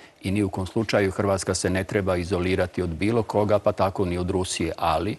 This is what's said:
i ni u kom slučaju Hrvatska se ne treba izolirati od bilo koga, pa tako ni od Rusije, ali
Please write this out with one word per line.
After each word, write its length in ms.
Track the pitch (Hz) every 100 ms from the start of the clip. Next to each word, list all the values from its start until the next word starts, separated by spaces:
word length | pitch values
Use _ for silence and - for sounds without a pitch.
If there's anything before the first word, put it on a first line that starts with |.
| - _
i 80 | 98
ni 120 | 101
u 60 | 98
kom 180 | - 92
slučaju 440 | 117 113 110 98
Hrvatska 440 | 92 101 95 -
se 160 | 95 95
ne 140 | 95
treba 320 | 95 107 95 90
izolirati 640 | 87 92 90 95 90 -
od 60 | 90
bilo 340 | 80 101 117
koga, 360 | - 104 101 104
pa 140 | 107
tako 320 | 98 95 -
ni 140 | 92 87
od 120 | 90
Rusije, 420 | 95 90 - 82 -
ali 380 | 85 80 92